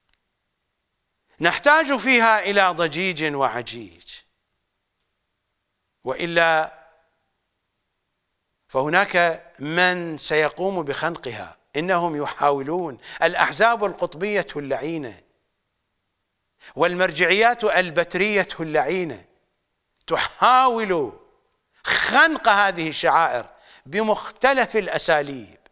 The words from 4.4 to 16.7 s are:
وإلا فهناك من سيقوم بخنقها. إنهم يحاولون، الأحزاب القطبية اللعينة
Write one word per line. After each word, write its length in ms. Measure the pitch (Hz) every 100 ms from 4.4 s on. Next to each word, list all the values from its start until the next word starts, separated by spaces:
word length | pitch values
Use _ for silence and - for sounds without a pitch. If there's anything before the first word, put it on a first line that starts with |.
| _ _ _ _ _ _ _ _ _ _ _ _ _ _ _ _
وإلا 800 | 120 131 170 170 165 160 160 - _ _ _ _ _ _ _ _ _ _ _ _ _ _ _ _ _ _ _
فهناك 800 | 131 147 175 196 180 170 160 - -
من 600 | 143 165 180 180 170 151
سيقوم 640 | - 156 151 - 190 185
بخنقها. 720 | 147 135 160 160 131 110 87 - _ 143
إنهم 400 | 175 180 170 151
يحاولون، 800 | 135 - 143 143 135 175 170 117 - -
الأحزاب 600 | 170 175 - 147 220 233
القطبية 640 | 202 - 175 156 202 202 - 147
اللعينة 680 | 139 131 147 165 127 92 _ _ _ _ _ _ _ _ _ _ _ _ _ _ -